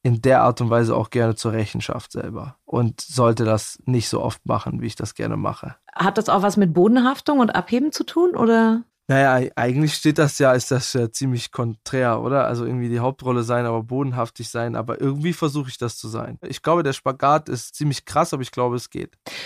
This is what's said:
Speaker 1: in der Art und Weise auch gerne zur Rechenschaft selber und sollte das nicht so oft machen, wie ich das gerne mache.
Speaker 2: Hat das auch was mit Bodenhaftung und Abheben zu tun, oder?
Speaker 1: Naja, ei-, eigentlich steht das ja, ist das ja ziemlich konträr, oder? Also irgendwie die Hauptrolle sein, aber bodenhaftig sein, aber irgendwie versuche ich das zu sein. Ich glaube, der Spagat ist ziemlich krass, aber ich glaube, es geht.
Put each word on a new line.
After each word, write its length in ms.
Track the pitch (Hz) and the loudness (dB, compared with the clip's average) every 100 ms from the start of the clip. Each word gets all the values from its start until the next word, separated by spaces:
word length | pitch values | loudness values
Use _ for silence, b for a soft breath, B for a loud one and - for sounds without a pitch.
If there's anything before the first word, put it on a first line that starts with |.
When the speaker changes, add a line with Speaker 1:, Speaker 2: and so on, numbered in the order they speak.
Speaker 1:
in 200 | 127 117 | 0 2
der 200 | 131 127 | 4 4
Art 180 | 120 120 | 4 2
und 100 | 120 | 0
Weise 280 | 117 117 117 | 2 2 0
auch 140 | 110 | -2
gerne 240 | 123 113 110 | 0 0 0
zur 180 | 117 | -2
Rechenschaft 580 | 110 107 117 - - - | -2 -4 -4 -6 -8 -10
selber 460 | - - 110 135 - - | -10 -10 -10 -12 -16 -6
und 340 | 123 117 - | 0 0 -2
sollte 460 | - 127 117 117 110 | -6 2 2 4 2
das 340 | 107 - - - | 0 -2 -8 -2
nicht 240 | 123 - | -2 0
so 120 | - | -2
oft 240 | 120 - - | -4 -6 -4
machen, 360 | 117 - 123 | -4 -4 -6
wie 60 | 117 | -8
ich 100 | - | -8
das 180 | 107 - | -10 -6
gerne 220 | 110 104 | -6 -4
mache. 400 | 101 - - - _ - | -4 -6 -12 -16 _ -2
Speaker 2:
Hat 220 | 190 196 | 0 0
das 100 | 214 | 0
auch 140 | 190 | 2
was 160 | 202 208 | 2 4
mit 160 | 185 | 2
Bodenhaftung 680 | 160 202 254 254 285 - 285 | 4 6 6 4 0 0 2
und 160 | 226 - | 2 0
Abheben 380 | - 247 302 | 0 0 0
zu 100 | - | -2
tun, 320 | - 330 359 - | -2 2 2 4
oder? 480 | 226 226 226 226 - _ - | 4 4 4 2 -2 _ 0
Speaker 1:
Naja, 260 | 135 135 | 4 6
ei-, 180 | 127 127 - | 4 2 -2
eigentlich 400 | 123 131 151 - | 0 2 0 2
steht 220 | 156 151 | 2 4
das 220 | 143 - | 2 4
ja, 140 | 135 | 4
ist 180 | 127 - | 4 2
das 220 | 127 - | -2 0
ja 180 | 127 113 | -2 -2
ziemlich 400 | - 135 123 - | -2 -2 -2 -4
konträr, 720 | - 117 110 - 131 123 113 | -4 -4 -6 -6 0 0 0
oder? 260 | 123 139 117 | 0 2 2
Also 180 | 120 120 | 0 -2
irgendwie 220 | 123 120 | -4 -2
die 120 | 117 | 0
Hauptrolle 440 | 127 139 127 123 | -2 -2 -2 -2
sein, 220 | 117 120 120 | 0 0 0
aber 180 | 113 | -2
bodenhaftig 680 | 113 127 139 127 113 - 113 | -4 -4 -2 -2 -6 -6 -10
sein, 280 | 117 117 117 | -6 -4 -4
aber 220 | 120 - | -6 -4
irgendwie 320 | 139 143 165 | -2 -2 -4
versuche 360 | 165 156 147 127 | -2 -2 -2 -6
ich 80 | - | -6
das 200 | 120 - | -8 -8
zu 100 | 110 | -10
sein. 320 | 113 117 120 | -8 -10 -12
Ich 200 | - - | -12 -6
glaube, 220 | - 170 | 0 0
der 100 | 147 | 0
Spagat 560 | 135 135 131 139 156 - | -2 -4 0 2 2 0
ist 260 | 123 - - | -8 -8 -4
ziemlich 300 | 151 127 - | -2 -2 -2
krass, 280 | 147 170 | -2 0
aber 100 | 139 | -2
ich 80 | 123 | -6
glaube, 260 | - 123 120 | -2 -2 -2
es 120 | - | -6
geht. 280 | 131 - _ - B | -10 -12 _ -16 B